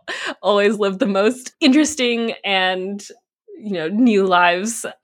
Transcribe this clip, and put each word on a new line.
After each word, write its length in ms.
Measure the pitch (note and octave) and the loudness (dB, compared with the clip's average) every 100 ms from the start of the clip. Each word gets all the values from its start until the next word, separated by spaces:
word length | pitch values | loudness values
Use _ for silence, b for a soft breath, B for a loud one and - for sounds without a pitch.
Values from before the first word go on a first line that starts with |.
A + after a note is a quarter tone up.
| - B B B | -12 B B B
always 340 | F#3+ G3+ G3+ A3 | 0 2 2 2
live 220 | G3 F#3+ | -2 0
the 60 | G#3 | 0
most 460 | G3 G#3+ B3+ - - | 2 0 -2 -8 0
interesting 720 | D4 C#4+ D4 - A#3+ A#3 A3+ - | 4 4 2 0 -2 -2 -4 -6
and, 640 | G3+ F#3+ F#3 F#3 F#3+ G3+ - - _ _ - F4+ | -2 0 0 -2 -6 -10 -14 -20 _ _ -20 -14
you 140 | G#3+ | -8
know, 160 | F3+ D#3+ | -6 -2
new 380 | G#3 B3 G3+ F#3+ | 2 4 4 4
lives. 600 | F3 F3 F3+ A3 A3+ - - | 4 4 2 -4 -8 -10 -12